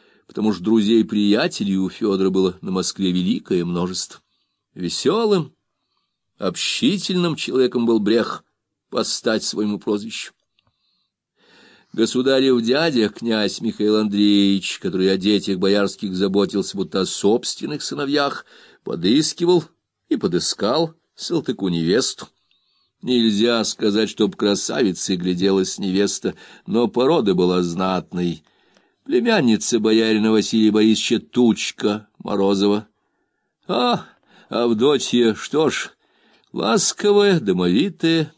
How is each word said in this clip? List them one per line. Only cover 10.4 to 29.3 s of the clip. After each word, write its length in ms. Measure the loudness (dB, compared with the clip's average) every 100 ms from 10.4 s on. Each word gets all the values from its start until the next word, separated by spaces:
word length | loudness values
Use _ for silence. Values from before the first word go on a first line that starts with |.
| _ _ _ _ _ _ _ _ _ _ _ _ -20 _ _
Государев 680 | -2 -2 0 2 2 4 2
дядя, 480 | 2 0 2 2 0
князь 520 | -2 -2 0 -2 -2
Михаил 360 | -6 -2 0 2
Андреевич, 840 | 0 2 4 4 4 2 -4 -6
который 320 | -4 0 0
о 40 | 2
детях 420 | 2 0 0 -2
боярских 560 | 2 2 0 -4 -8
заботился, 600 | -2 0 0 0 -2 -4 -6
будто 240 | -6 -4
о 60 | -4
собственных 760 | 0 0 0 -2 -8 -8 -8
сыновьях, 600 | -8 -6 -2 0 -2 -4 -16 -20 -20 _
подыскивал 800 | -10 -2 2 2 0 -2 2 2 0 _ _ _ -6
и 80 | -4
подыскал 800 | -2 -2 -4 -4 -2 0 -2 _ _
Салтыку 540 | -14 -6 -4 -4 -6 -4
невесту. 580 | -2 0 0 0 -8 -18 _ _ _ _ _ _ _
Нельзя 600 | -2 2 2 2 2 2
сказать, 460 | -2 -2 0 0 -2
чтоб 240 | 0 -2
красавицей 840 | 0 0 0 -2 -2 -2 -2 -4 -2
гляделась 640 | -2 0 0 0 -2 -4
невеста, 560 | -2 0 0 -2 -6 -8 -20 -18 -4
но 220 | 0 0
порода 460 | 2 2 2 2
была 280 | 2 2 2
знатной. 800 | -2 -2 -2 -2 -4 -4 -4 -6 _ _ _ _ _ _
Племянница 760 | -2 -2 2